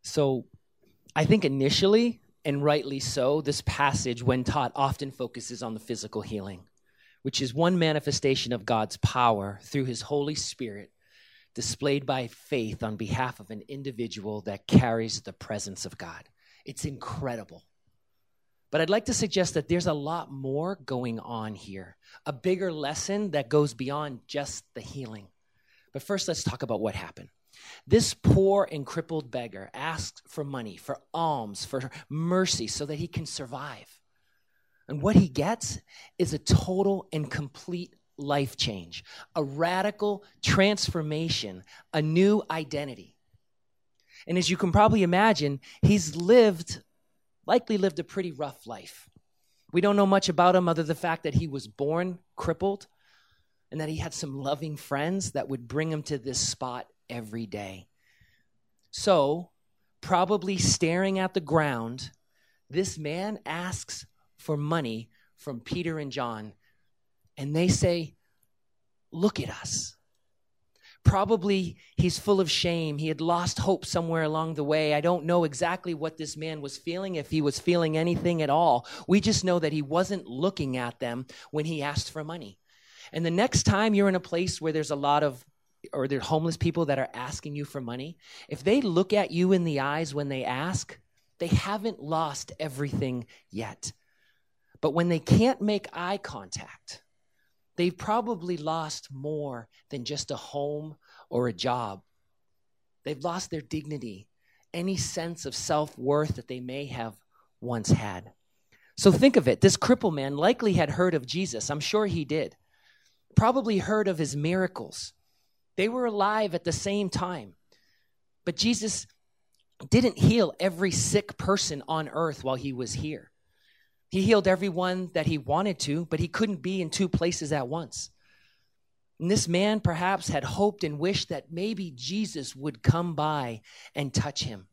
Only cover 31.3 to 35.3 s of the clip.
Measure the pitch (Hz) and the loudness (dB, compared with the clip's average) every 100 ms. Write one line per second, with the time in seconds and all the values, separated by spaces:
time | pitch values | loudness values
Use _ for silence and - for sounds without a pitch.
31.3 | 139 110 98 - 135 131 - - 151 165 | 0 -4 -10 -6 -6 -6 -12 -8 -4 2
32.3 | 180 185 - 110 - 147 151 170 - 160 | 2 2 0 -4 -6 -6 -6 -6 -6 -8
33.3 | - 131 127 143 110 95 _ _ _ _ | -10 -10 -10 -10 -14 -20 _ _ _ _
34.3 | _ _ _ _ _ - 143 170 220 180 | _ _ _ _ _ -10 0 8 8 8